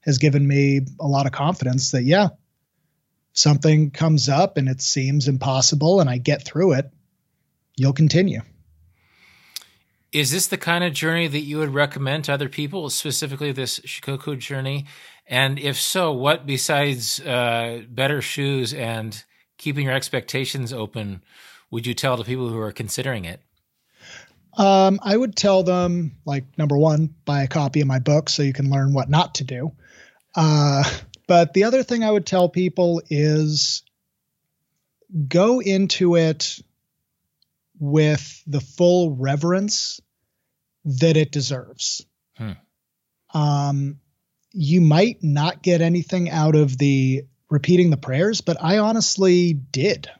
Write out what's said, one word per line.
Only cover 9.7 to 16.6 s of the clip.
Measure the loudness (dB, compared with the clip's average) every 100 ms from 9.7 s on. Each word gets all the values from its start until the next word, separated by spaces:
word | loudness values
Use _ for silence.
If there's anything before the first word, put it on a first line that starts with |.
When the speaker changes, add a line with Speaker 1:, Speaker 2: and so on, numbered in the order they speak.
| _ _ _ _
Speaker 2:
Is | -2 -2
this | -2 -4
the | -4
kind | -2 -2
of | -2
journey | -2 -2 -2 -2
that | -4
you | -6 -4
would | -2
recommend | 0 -2 -2 -4 -4 -4
to |
other | -4 -4
people, | -6 -8 -6 -6
specifically | -6 -6 -6 -6 -6 -6
this | -6 -6 -8
Shikoku | -12 -12 -8 -8 -8 -10
journey? | -8 -8 -6 -6 -10 -20 -20 _ _
And | 0 0 0
if | -4 -4
so, | -4 -2 -2
what | 0 0 0 -2
besides, | -4